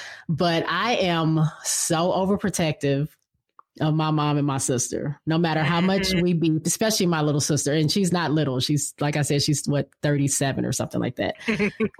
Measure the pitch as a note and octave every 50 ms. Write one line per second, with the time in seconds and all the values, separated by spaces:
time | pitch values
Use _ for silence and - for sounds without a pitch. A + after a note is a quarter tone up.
0 | - - - - - - D#3+ C3 F3+ E3+ E3 E3 - - E3 F3+ G#3 A#3 - -
1 | F#3+ F3 E3+ E3 D#3+ D#3+ D#3+ D#3 D#3 D3+ - - - - - - - - E3 D#3+
2 | F3 F#3 - F3+ F#3+ F#3+ G3+ F#3+ - F#3 - - E3+ D#3 D3 - - C#3 C#3 C#3
3 | D3+ - _ _ _ _ _ _ _ _ _ - - _ - - D3+ D#3 D3+ D#3+
4 | D#3 D#3 D#3 D3+ D3 D3 D3 D3 C#3+ C#3+ C3+ C3 - - C3 A#2 - - - -
5 | - D3 C#3+ - - D#3 D#3+ E3 E3+ D#3+ D3+ D#3 D3+ C#3 - E3+ F#3 F#3+ G3 G3
6 | G3 F#3+ F#3+ E3+ F3 F3+ F3 D#3+ E3 D#3+ D#3 D#3 - F3+ - - A3 A3 G#3+ -
7 | F#3+ F3 E3+ D#3 D3 D3+ C#3+ D3 - - D3+ C3 - C#3 D3 D#3+ D3+ D3 - G#3
8 | F#3+ F3 F3+ F3 E3 C3+ D3+ D#3 D3 C#3 B2+ C3 - - D3+ C3+ - - - -
9 | C#3+ D3 D3+ D3 C#3 - D3 C#3+ - D#3 D3 - - - C#3+ - - - _ _
10 | - D3 D3 C#3+ C#3 C3+ - - C#3 C3+ B2 B2 A#2+ B2 B2+ - A#2 - - A#2+
11 | A2+ A#2+ - - G2 F2+ - - - A3+ A3 - G#3 G3 - - A3 - -